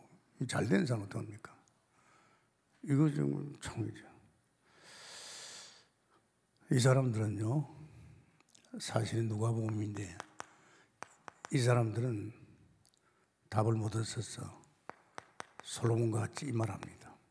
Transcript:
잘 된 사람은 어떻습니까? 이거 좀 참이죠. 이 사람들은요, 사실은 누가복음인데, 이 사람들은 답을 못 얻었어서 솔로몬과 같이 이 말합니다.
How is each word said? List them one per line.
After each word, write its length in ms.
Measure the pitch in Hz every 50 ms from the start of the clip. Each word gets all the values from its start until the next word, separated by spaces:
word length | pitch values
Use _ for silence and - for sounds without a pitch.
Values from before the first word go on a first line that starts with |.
| - - - - _ _ _ - 131 123
잘 200 | - - 101 117
된 160 | 160 202 175
사람은 220 | 127 120 107 101
어떻습니까? 500 | 104 - 110 107 107 104 - - - - - _ _ _ _ _ _ _ _ _ _ _ _ _ _ _ _ _ _ _ _ _ _ _ _
이거 280 | - 160 139 135 160 151
좀 460 | 143 147 143 143 143 143 143 143 135 -
참이죠. 460 | - - - 117 107 107 - - - - - - - - _ _ _ _ _ _ _ _ _ - - - - - - - - - - - - - - - - - - - - - - _ _ _ _ _ _ _ _ _ _ _ _ _ _ _ _ -
이 60 | 151 127
사람들은요, 960 | 117 135 127 135 131 123 107 110 107 104 98 101 107 110 135 156 143 - - - - - - - - - - - - _ _ _ _ _ - - _ _ - 220
사실은 480 | - - - 113 110 - 110 113 113 110
누가복음인데, 920 | 104 104 110 117 113 113 110 110 107 104 104 107 104 107 101 90 87 - - - - - - - - - _ - - - _ _ _ _ - - - _ _ - - _ - -
이 60 | - 135
사람들은 720 | 120 120 123 123 117 110 104 117 123 127 113 101 101 107 - - - - - - - - _ _ _ _ _ _ _ _ _ _ _ _ _ _ _ _
답을 260 | - 110 107 113 113
못 200 | 110 107 107 107
얻었어서 680 | 113 110 - - 117 107 - - - - - - - - - _ _ _ - - - _ _ _ - - - _ - - - _ -
솔로몬과 580 | - - - - 117 117 113 113 120 113 110 113
같이 260 | 107 - - - 151
이 60 | 139
말합니다. 640 | 120 110 110 98 92 - - - - - - - - - _ _